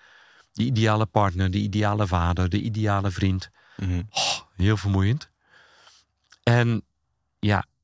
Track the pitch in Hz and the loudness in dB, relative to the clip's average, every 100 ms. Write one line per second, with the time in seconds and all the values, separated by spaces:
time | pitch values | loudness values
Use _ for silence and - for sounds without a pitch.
0 | - - - _ _ - 120 113 110 107 | -20 -20 -20 _ _ -4 -2 2 2 2
1 | 110 110 101 87 95 98 104 101 104 104 | 0 0 0 0 0 0 -2 -2 0 0
2 | 98 87 85 87 90 101 - 107 107 101 | 0 0 0 0 0 -2 -4 -4 -2 0
3 | 98 92 95 92 - _ _ - 95 87 | -2 -2 -2 -2 -6 _ _ -8 -4 -4
4 | 107 - - - - - 98 104 98 95 | -4 -6 -4 -6 -10 0 2 2 2 2
5 | 98 143 - _ _ - _ _ - _ | 2 0 -6 _ _ -20 _ _ -20 _
6 | _ _ _ - - 120 120 110 - _ | _ _ _ -6 0 2 2 0 -4 _
7 | _ _ _ - 104 98 - _ | _ _ _ -4 0 0 -2 _